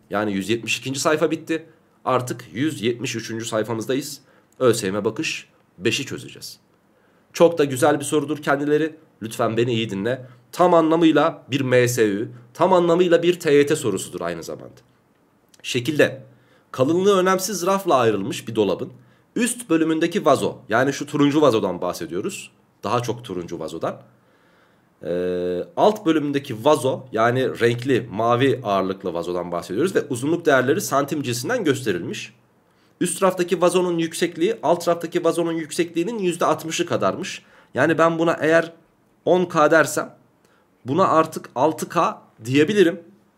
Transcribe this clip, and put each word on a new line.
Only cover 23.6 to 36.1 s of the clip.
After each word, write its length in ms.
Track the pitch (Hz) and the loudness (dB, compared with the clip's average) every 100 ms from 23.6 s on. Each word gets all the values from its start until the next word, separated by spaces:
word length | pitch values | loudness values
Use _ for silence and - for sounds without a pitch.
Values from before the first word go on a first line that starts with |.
| 78 82 160 185 - _ _ _ _ _ _ _ _ _ | -8 -6 -8 -8 -16 _ _ _ _ _ _ _ _ _
Ee, 600 | 82 87 90 90 90 90 - - | -6 -4 -2 -4 -4 -4 -6 2
alt 280 | 180 214 160 | 2 2 0
bölümündeki 600 | 160 143 143 131 110 131 | 0 0 -4 -4 -2 2
vazo, 380 | 151 123 - - | 4 2 -4 -6
yani 480 | 107 117 123 120 80 | 0 2 2 -2 0
renkli 480 | 117 120 127 120 - | 0 0 0 0 0
mavi 500 | 95 117 120 135 123 | -2 0 2 2 0
ağırlıklı 500 | 110 98 95 95 95 | 0 0 0 -4 -6
vazodan 380 | 85 85 90 87 | -6 -4 -4 -4
bahsediyoruz 440 | 85 85 95 185 226 | -6 -4 -2 0 0
ve 60 | - | -2
uzunluk 360 | 123 139 170 151 | -4 -2 0 4
değerleri 360 | 131 127 170 | 4 4 0
santim 400 | 196 139 139 156 | 0 -2 -2 -4
cinsinden 420 | 123 120 139 254 | -4 -4 -4 -2
gösterilmiş. 680 | 175 123 117 87 113 208 - _ _ _ _ _ _ - | 0 0 -2 -4 -4 -10 -12 _ _ _ _ _ _ -6
Üst 220 | 175 - | -4 2
raftaki 380 | 190 185 180 175 | 0 2 -2 2
vazonun 360 | 175 185 180 170 | 2 2 0 -2
yüksekliği 580 | 165 - 175 165 180 226 | -2 -2 -4 -2 -2 0
alt 240 | 143 165 170 | 0 0 0
raftaki 360 | 170 170 175 | -2 -2 -2
vazonun 300 | 160 160 165 | 0 0 -2
yüksekliğinin 640 | 165 151 - 214 165 170 | -4 -6 -4 -4 -2 -4